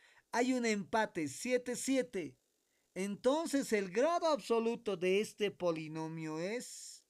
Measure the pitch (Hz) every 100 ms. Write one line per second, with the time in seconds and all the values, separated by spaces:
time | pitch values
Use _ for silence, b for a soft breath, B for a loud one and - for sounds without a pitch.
0 | _ _ _ 226 247 254 233 208 170 226
1 | 214 - 147 - 247 247 247 240 - 269
2 | 247 190 143 - _ _ _ _ _ -
3 | 202 196 247 302 330 277 - 214 196 190
4 | 294 349 339 294 - 226 226 233 214 185
5 | 180 190 214 - 202 - 180 160 156 160
6 | 160 165 156 156 180 240 - - - -